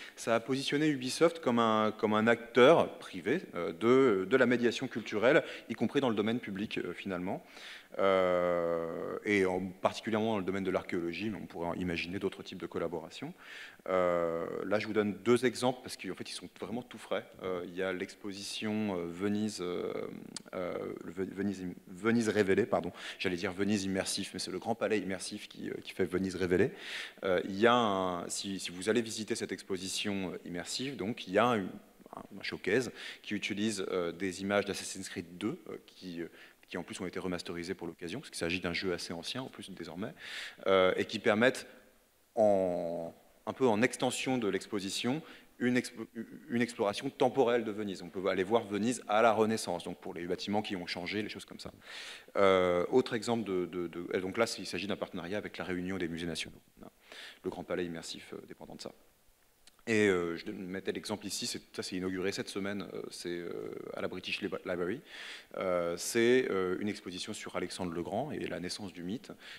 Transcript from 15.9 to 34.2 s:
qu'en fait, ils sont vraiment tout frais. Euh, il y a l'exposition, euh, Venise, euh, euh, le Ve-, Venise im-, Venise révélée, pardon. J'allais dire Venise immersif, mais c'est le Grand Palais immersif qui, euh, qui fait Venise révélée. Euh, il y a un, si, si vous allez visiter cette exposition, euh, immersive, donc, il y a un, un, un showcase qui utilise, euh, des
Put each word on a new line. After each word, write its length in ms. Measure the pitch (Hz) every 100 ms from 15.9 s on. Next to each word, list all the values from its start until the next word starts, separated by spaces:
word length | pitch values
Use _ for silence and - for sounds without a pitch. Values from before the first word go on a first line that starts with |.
| -
qu'en 180 | 95 85
fait, 140 | -
ils 40 |
sont 140 | - 90 -
vraiment 260 | 92 117
tout 140 | - 110
frais. 280 | - 101 - -
Euh, 220 | 95 90 90
il 100 | 87
y 80 |
a 80 | 92
l'exposition, 1040 | 92 98 - 104 98 101 - 110 107 107 90
euh, 120 | 85
Venise, 520 | 85 104 104 107 95
euh, 480 | 90 90 92 - - - - - -
euh, 400 | 92 87 95 98 -
le 80 | -
Ve-, 220 | 87 92
Venise 300 | 92 101 92
im-, 100 | 90 87 -
Venise 420 | 90 110 117 110
révélée, 360 | 101 95 95 117
pardon. 280 | 92 87 - - -
J'allais 160 | 95 87
dire 160 | 98
Venise 320 | 90 101 107
immersif, 480 | 95 95 87 - 95
mais 60 | 92
c'est 120 | -
le 80 | 90
Grand 160 | 110 113
Palais 240 | 101 107
immersif 500 | 92 92 - 104 -
qui, 200 | - 98
euh, 40 | -
qui 80 | -
fait 140 | - 90
Venise 320 | 90 95 87
révélée. 340 | 92 90 131 - - - - - 95
Euh, 160 | 87
il 160 | 101 95
y 80 | 117
a 80 | 123
un, 540 | 110 95 92 87 90
si, 280 | - 101 92
si 140 | -
vous 160 | 90 101
allez 140 | 117
visiter 340 | 113 107 107 113
cette 160 | 101
exposition, 800 | 95 - 92 92 - 104 98 90
euh, 60 | 90 87
immersive, 500 | 87 87 - 135 113
donc, 320 | 98 120 92
il 60 |
y 60 | 98
a 60 | 120
un, 140 | 113
un, 800 | 90 - - - - - - 98
un 20 |
showcase 480 | - 85 90 117 113 - - -
qui 140 | - 101
utilise, 500 | - 101 110 98 -
euh, 220 | 92 85
des 280 | 82